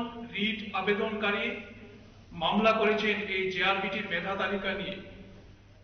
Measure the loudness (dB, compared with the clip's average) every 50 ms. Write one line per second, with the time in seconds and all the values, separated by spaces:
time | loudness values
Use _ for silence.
0 | 0 -2 -6 -10 -12 -8 -2 0 0 0 0 -2 -6 -4 -4 0 2 2 2 2
1 | 2 -2 0 0 0 0 0 0 -2 -4 -4 -6 -10 -14 -16 -16 -18 -18 -18 -20
2 | -20 -20 -20 -20 -20 -14 -6 0 0 4 4 6 6 6 6 6 6 4 4 4
3 | 2 2 2 0 -2 -2 -2 0 0 0 0 2 2 2 2 2 0 -2 -2 -4
4 | -2 -2 -2 -2 -2 -2 -2 0 0 0 0 0 0 -2 -2 -2 -4 -6 -8 -8
5 | -12 -14 -16 -16 -18 -18 -18 -18 -20 -20 -20 -20 -20 -20 -20 -20